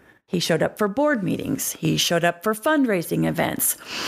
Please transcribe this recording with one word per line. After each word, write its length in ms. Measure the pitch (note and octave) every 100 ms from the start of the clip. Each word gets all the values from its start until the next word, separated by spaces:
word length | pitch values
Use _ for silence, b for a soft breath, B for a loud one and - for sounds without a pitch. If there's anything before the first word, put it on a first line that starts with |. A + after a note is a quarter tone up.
| b b _
He 140 | F3
showed 220 | - D#3+
up 140 | E3+ -
for 120 | G#3
board 340 | G#3 D4 C4
meetings. 500 | E3+ - - - -
He 240 | - D#3+ D#3
showed 280 | - E3+
up 180 | E3+ -
for 120 | G#3+
fundraising 720 | A3 D#4 D#4 B3 F#3 D#3+ E3 D#3+
events, 480 | E3 C#3 C#3 - - B B